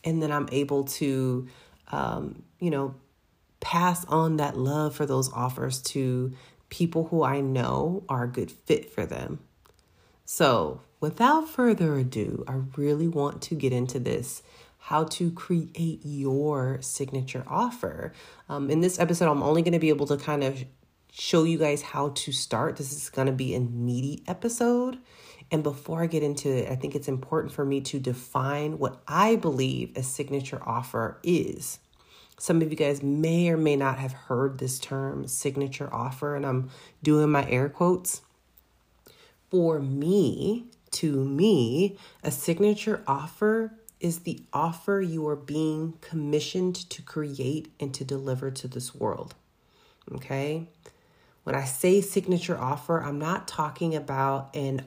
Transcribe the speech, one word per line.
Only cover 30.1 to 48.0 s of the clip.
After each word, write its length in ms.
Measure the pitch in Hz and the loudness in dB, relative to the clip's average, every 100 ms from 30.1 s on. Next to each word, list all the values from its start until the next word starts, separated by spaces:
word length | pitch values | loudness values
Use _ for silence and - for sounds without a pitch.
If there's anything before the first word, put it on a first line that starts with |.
| - 135 139 135 - | -6 -4 -4 -4 -8
offer 540 | - 117 123 117 113 - | -4 -4 -4 -4 -4 -4
is. 560 | 170 175 - - - - _ _ _ - - _ | 0 2 0 -6 -10 -12 _ _ _ -20 -20 _
Some 220 | - 170 | 2 2
of 80 | 160 | 2
you 60 | 151 | 0
guys 260 | 147 143 | 0 0
may 460 | 139 143 160 165 175 | 0 2 2 4 4
or 80 | 165 | 4
may 180 | 156 | 4
not 240 | 143 139 131 | 4 2 0
have 140 | 135 | -4
heard 460 | 131 - 123 135 135 | -8 -4 0 0 0
this 200 | 131 127 | -6 -6
term, 480 | - 135 135 139 131 | -6 -4 -4 -6 -6
signature 640 | - 143 139 139 135 143 | -4 -4 -2 -4 -4 -6
offer, 440 | 117 123 131 147 143 | -4 -4 -4 -4 -2
and 100 | 139 | -2
I'm 240 | 127 127 - - _ | -2 -2 -10 -20 _
doing 300 | 147 151 151 | 4 6 6
my 120 | 143 135 | 4 4
air 180 | 127 139 | 2 2
quotes. 540 | - 175 180 - - - _ _ _ _ _ _ _ - - - _ _ | 2 2 2 0 -8 -12 _ _ _ _ _ _ _ -20 -20 -20 _ _
For 300 | 185 165 156 | 4 4 2
me, 840 | 135 139 151 202 143 - 147 233 233 _ _ | 0 0 4 6 4 2 -2 -2 -6 _ _
to 320 | - 165 139 | -2 0 2
me, 760 | 135 139 208 175 113 131 196 196 - - | 0 4 6 6 4 2 0 -2 -20 -8
a 80 | - | -6
signature 720 | - - 165 208 208 - 214 - | -4 -2 2 4 2 0 -4 -2
offer 640 | 139 156 - 214 226 226 - - _ | -2 -4 -2 0 2 -2 -8 -20 _
is 220 | 170 170 | -4 -4
the 240 | - - - | -6 -10 -6
offer 480 | 147 165 170 - 202 | -2 -2 -2 -2 -2
you 260 | 185 160 151 | 0 -2 -2
are 80 | |
being 600 | 147 135 147 156 156 160 160 | -4 -4 -2 0 0 -4 -8
commissioned 760 | - 165 147 151 147 185 185 180 - | -8 -6 0 0 0 -2 -2 -2 -10
to 120 | - | -16
create 720 | - - 151 135 131 143 - _ | -10 -8 -6 -4 -4 -4 -6 _
and 120 | 139 | -8
to 100 | 131 | -6